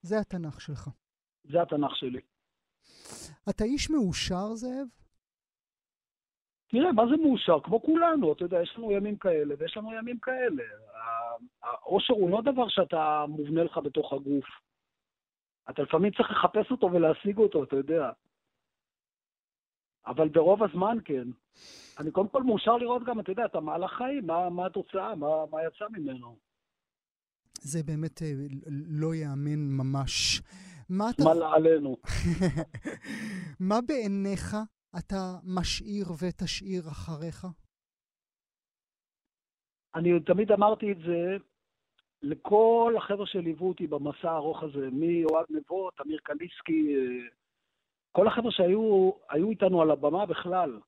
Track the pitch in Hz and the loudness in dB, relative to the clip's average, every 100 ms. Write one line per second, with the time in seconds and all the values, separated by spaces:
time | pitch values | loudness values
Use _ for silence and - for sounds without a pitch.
0 | 170 214 202 180 165 - - 139 - - | -2 -2 -2 -6 -8 -10 -12 -10 -10 -16
1 | _ _ _ _ _ 156 170 147 143 - | _ _ _ _ _ 0 0 0 -2 -2
2 | 135 127 - _ _ _ _ _ _ - | -6 -8 -12 _ _ _ _ _ _ -20
3 | - - - - - 196 220 277 - 311 | -20 -18 -18 -14 -8 -2 -2 -2 0 0
4 | 202 160 - 180 202 226 254 254 269 _ | 0 -2 -4 -4 -4 -6 -8 -8 -10 _
5 | _ _ _ _ _ _ _ _ _ _ | _ _ _ _ _ _ _ _ _ _
6 | _ _ _ _ _ _ _ 226 339 233 | _ _ _ _ _ _ _ 2 4 4
7 | 233 311 311 240 - 160 156 220 - 320 | 4 6 4 4 4 2 4 0 2 4
8 | 339 320 175 151 175 180 175 - 226 202 | 4 4 2 0 0 0 -2 -6 -2 -2
9 | 202 208 196 160 147 143 160 214 214 226 | 0 -2 0 2 0 -4 -6 -8 -10 -10
10 | 226 240 254 254 247 139 117 107 110 110 | -8 -8 -6 -2 -2 -2 -8 -14 -20 -14
11 | 113 113 117 117 120 _ 113 120 - 190 | -8 -6 -6 -10 -14 _ -10 -10 -2 -2
12 | 190 233 180 202 233 262 226 - 185 165 | 2 2 2 2 0 0 0 0 0 2
13 | 156 151 147 151 147 160 170 165 143 147 | 0 0 -2 -6 -2 0 0 -2 -4 -4
14 | 147 139 139 139 131 - _ _ _ _ | -2 -4 -2 -2 -2 -16 _ _ _ _
15 | _ _ _ _ _ _ - - 139 165 | _ _ _ _ _ _ -14 -6 0 2
16 | 202 - 233 202 - 208 208 254 196 175 | 2 2 0 2 2 2 -2 0 2 4
17 | 160 156 208 202 208 165 131 139 139 165 | 2 2 -2 2 2 2 0 -2 0 0
18 | 139 - _ _ _ _ _ _ _ _ | -2 -6 _ _ _ _ _ _ _ _
19 | _ _ _ _ _ _ _ _ _ _ | _ _ _ _ _ _ _ _ _ _
20 | - 123 156 151 160 202 214 175 190 233 | -10 0 2 4 6 6 4 0 0 -2
21 | 185 139 120 123 _ _ - - - - | -2 -6 -6 -12 _ _ -20 -20 -20 -10
22 | 151 165 202 269 254 214 - 240 240 247 | -4 0 0 2 2 2 4 2 2 -2
23 | 240 226 190 190 233 175 156 156 185 - | -2 -6 -4 -4 -2 -4 -4 -4 -6 -6
24 | 247 285 180 165 180 175 185 190 180 190 | -6 -4 -2 -2 0 -2 -4 -4 -6 -6
25 | 202 196 147 156 156 156 160 - 214 220 | -6 -4 -2 0 -2 -4 -6 -6 -12 -8
26 | 143 127 120 113 _ _ _ _ _ _ | -8 -10 -14 -20 _ _ _ _ _ _
27 | _ _ _ _ _ - 139 160 147 151 | _ _ _ _ _ -20 -8 -6 -4 -4
28 | 156 - 160 139 143 135 147 143 160 151 | -4 -6 -8 -6 -8 -10 -8 -10 -6 -2
29 | 156 165 151 139 143 151 143 135 131 139 | -2 -2 -4 -4 -2 -2 0 0 0 -2
30 | 131 - - - - - - 160 - 185 | -2 0 0 0 -4 -20 -20 -20 -6 -2
31 | 214 - 156 165 160 156 160 160 139 127 | -2 6 6 8 6 6 6 4 2 -6
32 | - - 165 160 180 139 165 - - - | -4 -2 0 2 0 0 -6 -8 -10 -10
33 | - 214 214 190 170 139 185 214 240 294 | -10 -10 -8 -8 -10 -4 0 0 0 -2
34 | 214 196 196 196 - 214 214 _ _ 175 | -2 -2 -2 -4 -4 -6 -8 _ _ -12
35 | - 190 185 185 180 185 175 - 220 202 | -6 -6 -6 -8 -6 -4 -2 -4 -6 -6
36 | 185 165 180 - 175 - 196 185 160 151 | -6 -4 -6 -4 -6 -6 -6 -6 -6 -10
37 | - 156 165 160 185 165 _ _ _ _ | -10 -8 -8 -10 -14 -14 _ _ _ _
38 | _ _ _ _ _ _ _ _ _ _ | _ _ _ _ _ _ _ _ _ _
39 | _ _ _ _ _ _ _ _ _ 165 | _ _ _ _ _ _ _ _ _ -2
40 | 170 175 151 180 208 208 208 214 208 190 | 2 2 4 2 4 6 6 4 -2 -4
41 | 160 170 175 190 - _ _ _ _ _ | -2 -2 -2 -4 -10 _ _ _ _ _
42 | _ _ 143 156 - 208 226 233 233 226 | _ _ -8 -6 2 4 6 6 4 2
43 | - 202 196 196 170 156 185 175 165 147 | -2 -4 -4 -4 -4 -2 -4 -4 -4 -4
44 | 143 143 175 160 147 156 156 143 135 131 | -4 -4 -4 -2 -2 -4 -6 -6 -4 -2
45 | 165 170 160 160 165 156 143 185 185 - | 0 2 2 2 0 -6 -4 -6 -6 -8
46 | - 151 - 147 175 - - 160 151 143 | -8 -8 -8 -8 -8 -12 -2 2 2 2
47 | 127 123 120 _ _ _ _ _ _ _ | 0 -4 -10 _ _ _ _ _ _ _
48 | _ - 208 208 233 - 180 202 220 196 | _ 4 4 4 -2 2 4 4 6 6
49 | 185 190 _ 147 196 220 190 180 160 143 | 6 2 _ 0 0 2 4 6 4 4
50 | 147 165 202 160 180 180 170 110 | 2 0 -2 -4 -2 -2 -2 -4